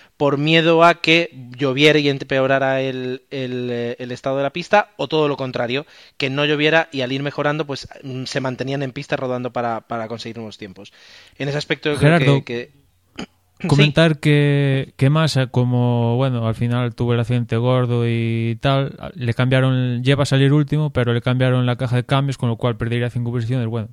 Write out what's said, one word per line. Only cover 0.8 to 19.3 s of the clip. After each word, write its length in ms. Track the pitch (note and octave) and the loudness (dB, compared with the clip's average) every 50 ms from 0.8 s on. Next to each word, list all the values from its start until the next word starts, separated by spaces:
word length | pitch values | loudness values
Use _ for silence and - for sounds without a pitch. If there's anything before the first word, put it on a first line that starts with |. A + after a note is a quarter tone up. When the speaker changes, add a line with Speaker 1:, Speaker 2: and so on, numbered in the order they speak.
| E3 | 6
Speaker 1:
a 120 | E3+ E3 | 6 4
que 540 | - - D#3+ D#3+ E3+ E3+ - - C3 B2 A#2+ B2 | 4 2 2 2 2 2 -2 -6 -14 -18 -16 -8
lloviera 420 | B2 C#3+ C3+ B2+ C#3 D3 D3+ D3+ D3+ | -4 -2 -2 2 4 6 6 6 6
y 100 | C#3+ C#3+ | 4 2
empeorara 720 | C3+ C3+ C3+ - C#3 C3+ C3 C3 C3+ C3+ C3+ C3+ C3+ C3+ | 0 -2 -2 -2 0 0 2 2 2 2 2 0 0 0
el, 420 | C3+ C3+ B2+ B2+ B2+ B2+ B2+ C3+ - _ | -2 -4 -4 -6 -6 -6 -8 -8 -10 _
el, 380 | C#3+ C3+ C3 B2 B2 B2 B2 B2 | -8 -8 -6 -6 -6 -6 -4 -4
eh, 260 | A#2+ A#2+ A#2+ A#2+ B2 - | -4 -4 -4 -6 -6 -8
el 100 | B2+ A#2+ | -10 -10
estado 280 | B2 - - C3+ C3+ C#3 | -10 -8 -4 -4 -2 -2
de 40 | C#3 | -2
la 80 | C#3 | -4
pista, 400 | - F3 E3+ - G#3 G#3 G3+ - _ | -4 -6 -2 0 2 2 2 0 _
o 100 | - C#3+ | -8 -6
todo 220 | C3 D#3 D#3 D3+ C#3+ | -2 0 0 0 0
lo 80 | C#3 | 0
contrario, 500 | B2+ C3+ B2+ - B2 B2 A#2 B2 C#3 D#3 - - - - - _ | -2 -6 -6 -4 -4 -4 -2 -4 -4 -6 -8 -14 -20 -20 -20 _
que 140 | - C#3+ C3 | -6 -4 -2
no 160 | C3 C#3+ D3 | -2 0 0
lloviera 420 | D3 D3+ D3 D3 D3+ D#3+ D#3+ D#3+ - | 0 2 2 2 4 4 2 2 0
y 120 | - C3+ B2+ | -2 -6 -4
al 100 | B2 C3+ | -4 -4
ir 100 | C3+ C#3+ | -4 -4
mejorando, 440 | C#3+ - - C#3+ D3 D3 D#3 D#3 | -4 -4 -2 -2 -2 -2 -2 -4
pues, 220 | C#3+ C3+ - - - - - - | -6 -8 -10 -10 -14 -18 -16 -14
mm, 220 | C3+ B2+ C3 B2+ | -10 -10 -10 -8
se 160 | - - C#3+ | -6 -6 -4
mantenían 420 | C3 C3 B2+ - C3 C3+ C#3 C#3+ C#3 | -4 -4 -4 -6 -6 -6 -4 -4 -6
en 100 | C3 - | -6 -8
pista 240 | C#3 C#3+ - D3+ C3 | -10 -8 -6 -6 -4
rodando 320 | C3 B2+ B2 B2 B2 B2 A#2 | -4 -4 -4 -4 -6 -6 -6
para, 300 | B2+ A#2+ A#2 A2+ A2 - | -4 -4 -4 -4 -6 -8
para 260 | - A#2+ A#2 A2+ A2 | -8 -8 -8 -8 -8
conseguir 300 | A#2 A2 - A#2 A2 A#2 | -10 -10 -12 -12 -12 -12
nuevos 180 | A2+ G#2+ - | -14 -14 -14
tiempos. 380 | - G#2+ G2 F2+ - G2+ - - _ - - - - - - _ | -16 -18 -18 -18 -20 -20 -20 -20 _ -20 -20 -20 -20 -20 -20 _
En 120 | - C3+ C#3+ | -8 -6 -6
ese 100 | C#3 D3 | -4 -4
aspecto 340 | - - D#3+ - - D3+ D3 | -4 -4 -6 -4 -2 -2 0
yo 60 | C3 | 4
creo 200 | C#3+ D3 E3 E3+ | 4 4 4 4
Speaker 2:
Gerardo, 260 | C#3+ C#3+ C#3 C3+ - | 4 4 2 2 0
Speaker 1:
que, 280 | - A#2+ A#2+ B2 - _ _ _ _ _ _ _ _ _ - - - _ _ _ _ _ - | -4 -8 -8 -10 -12 _ _ _ _ _ _ _ _ _ -16 -16 -16 _ _ _ _ _ -6
que 100 | - E3+ | -2 2
Speaker 2:
comentar 460 | C#3+ C#3+ D3+ D3+ C#3+ D#3+ E3 E3 D#3 | 4 4 4 4 4 4 4 4 2
Speaker 1:
Sí. 40 | C#3+ | 2
Speaker 2:
que, 760 | - D3+ D3 D3 C#3+ C#3+ C#3+ C#3+ C#3+ C#3 C3+ C3+ - - - | 2 4 4 4 4 4 2 2 2 0 0 -2 -4 -6 -2
que 140 | - C3+ C3+ | 0 2 2
Massa, 380 | D3+ D#3+ D#3+ C#3 - C3+ C3 A#2+ | 4 4 2 2 2 0 -2 0
como, 680 | - B2+ B2 B2 B2 B2 B2 A#2+ A#2+ A#2+ A#2 A#2 A#2 | 0 0 0 2 2 2 2 2 2 2 0 0 0
bueno, 320 | B2 C3+ C3+ B2+ A#2 A2+ A2+ | 0 0 0 -2 -2 -2 -2
al 60 | A2 | -2
final 400 | - A#2+ A#2+ A#2+ B2 B2 A#2 G#2+ | -2 -2 -2 0 -2 -2 -4 -4
tuvo 180 | - B2 A#2+ A#2+ | -2 0 0 0
el 80 | A#2 | 0
accidente 380 | A#2 A#2 B2 B2 A#2 A#2 A#2 A2+ | 0 0 0 -2 -2 -2 -2 0
gordo 500 | A#2+ B2 B2+ B2+ B2 A#2+ A#2+ A#2+ A#2 A#2 | 0 2 2 2 0 0 0 0 0 0
y 480 | A#2 A#2 A2+ A2+ A2+ A2+ A2+ A#2 A#2 A2+ - | 0 0 0 -2 -2 -2 -2 -2 -4 -2 0
tal, 340 | C#3 C#3 C3+ C#3 - - - - - - | 0 0 0 0 -2 -6 -10 -12 -14 -10
le 200 | - G#2+ A#2 | -6 -4 -2